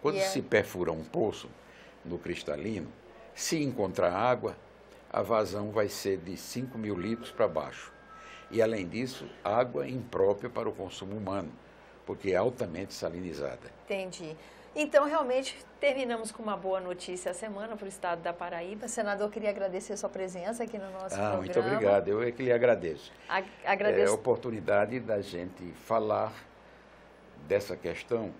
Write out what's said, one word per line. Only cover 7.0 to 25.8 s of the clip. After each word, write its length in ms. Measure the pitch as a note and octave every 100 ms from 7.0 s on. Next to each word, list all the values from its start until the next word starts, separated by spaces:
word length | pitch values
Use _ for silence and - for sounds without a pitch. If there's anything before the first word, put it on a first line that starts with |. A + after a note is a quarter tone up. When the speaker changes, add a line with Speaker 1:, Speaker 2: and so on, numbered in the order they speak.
| F#2+ A2+ -
Speaker 1:
para 160 | - G#2+
baixo. 480 | D#2+ C#2 - - - - - - - -
E, 140 | A2
além 240 | A2 A2+ F2
disso, 420 | A2 B2+ - - -
água 460 | F2+ A2 B2+ C#3+ C3+
imprópria 600 | B2+ - F2 G2 G2+ B2
para 200 | A2+ A2+
o 40 |
consumo 440 | F#2+ F#2+ - F#2+ G#2+
humano, 340 | F#2+ G2 E2 A#1+ - - - -
porque 260 | - F#2+ G2+
é 60 | F2+
altamente 580 | A2+ B2+ G#2 E2 G2
salinizada. 760 | - E2+ F2 F2+ D2 C#2 B1 - -
Speaker 2:
Entendi. 520 | - G3 F#3 - E3 D#3 - - -
Então, 320 | - D4+ D4
realmente, 520 | D4 D#4+ C4 B3+ C4+ - - -
terminamos 500 | C#4+ C4+ B3+ A#3 A3
com 140 | -
uma 120 | G#3+ F#3+
boa 220 | F#3+ F#3+
notícia 540 | F3+ F3+ - F3+ F#3+
a 20 |
semana 420 | F3+ A3 G3 A3 G#3+
pro 120 | G3
estado 320 | F#3+ F3+ E3+
da 100 | E3+
Paraíba. 540 | E3+ F3 F3 F3 G#3 A#3+
Senador, 440 | A#3+ G#3 G3+ G#3
queria 200 | A3 G#3
agradecer 440 | G3+ G3 F#3 G#3
a 20 | G3+
sua 120 | G3+
presença 540 | - F#3+ F3+ F3+ A#3
aqui 160 | A#3 G#3+
no 100 | F#3+
nosso 280 | F#3+ F#3+ G2
Speaker 1:
Ah, 180 | G#2 F#2+
muito 160 | F#2
Speaker 2:
programa. 220 | - A#2 G2+
Speaker 1:
obrigado. 320 | G2+ G2+ F#2+
Eu 140 | G#2
é 80 | A#2+
que 100 | A#2+
lhe 120 | B2+
agradeço. 580 | A#2 A#2+ G#2+ F2 D2+ - - -
Speaker 2:
Ag-, 220 | F3+ F#3+ -
agradeço. 420 | - G3 G#3 G2 G2
Speaker 1:
É 40 |
a 40 |
oportunidade 840 | A2 B2+ A#2 B2+ A2 - G2+ G#2 B2+
da 200 | A2 G#2+
gente 440 | F#2+ F2 F2+ F#2 F2+ E2